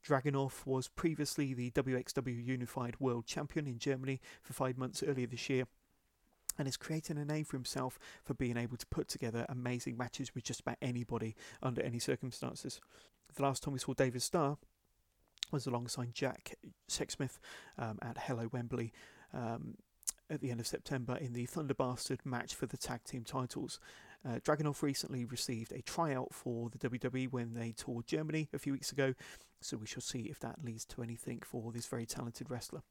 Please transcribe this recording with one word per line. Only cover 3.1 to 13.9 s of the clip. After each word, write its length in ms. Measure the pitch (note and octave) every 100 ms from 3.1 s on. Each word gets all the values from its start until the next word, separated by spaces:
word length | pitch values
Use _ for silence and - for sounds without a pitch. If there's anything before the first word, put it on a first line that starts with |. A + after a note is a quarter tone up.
| A#2+ A#2
Champion 420 | - D3 - D3
in 100 | A#2
Germany 420 | C#3+ C3 C3 C3 - -
for 120 | -
five 220 | - C3 B2+
months 280 | B2+ G#2+
earlier 220 | - C3+ B2
this 220 | A#2+ -
year, 200 | C3 B2+ _ _ _ _ _ _ _ _ -
and 80 | C3+
is 100 | B2+
creating 400 | - D#3+ - D3+
a 80 |
name 200 | D3 D#3
for 120 | D3+ C3
himself 420 | B2 C#3+ B2+ - - -
for 100 | -
being 220 | C3 B2 A#2+
able 200 | A#2 B2
to 100 | -
put 200 | - -
together 400 | - A#2+ A2+ A#2
amazing 480 | B2 B2 B2 B2 A#2
matches 380 | B2 - C3
with 80 | -
just 180 | - C#3
about 180 | - -
anybody 540 | C3 B2 A#2+ A#2 A2+ A2 - -
under 200 | C3 A#2+
any 180 | - A#2
circumstances. 800 | - C3 C3 - C3+ - - - - - - _ -
The 80 | -
last 200 | C#3 C3
time 100 | -
we 60 | C3+
saw 140 | -